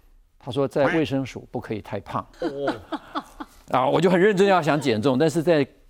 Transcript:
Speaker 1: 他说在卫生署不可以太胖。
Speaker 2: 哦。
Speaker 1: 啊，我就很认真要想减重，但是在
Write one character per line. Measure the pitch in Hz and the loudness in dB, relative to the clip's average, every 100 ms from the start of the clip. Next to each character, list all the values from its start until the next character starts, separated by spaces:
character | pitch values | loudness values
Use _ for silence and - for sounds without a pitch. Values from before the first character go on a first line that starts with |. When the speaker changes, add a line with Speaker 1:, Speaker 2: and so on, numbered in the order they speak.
| _ _ _ _ | _ _ _ _
Speaker 1:
他 | - | -8
说 | 135 135 | -4 -2
在 | 165 143 | 0 0
卫 | 165 | 0
生 | 139 135 | -2 -4
署 | 131 - - | -6 -10 -12
不 | 127 | -12
可 | - | -8
以 | 107 | -10
太 | - 104 | -8 -12
胖。 | - 123 - - | -8 -8 -10 -8
Speaker 2:
哦。 | - 139 143 113 - 311 - - - - 277 _ - | -8 -6 -6 -6 -10 -14 -10 -12 -12 -16 -20 _ -4
Speaker 1:
啊， | 127 127 | 0 2
我 | 143 | 2
就 | 180 | 2
很 | 180 | 4
认 | 196 185 | 4 4
真 | 202 | 4
要 | 185 | 4
想 | 156 147 | 2 0
减 | 131 110 | 0 0
重， | 120 127 | 2 2
但 | 160 | 2
是 | 160 | 2
在 | 156 160 139 _ _ | 2 2 0 _ _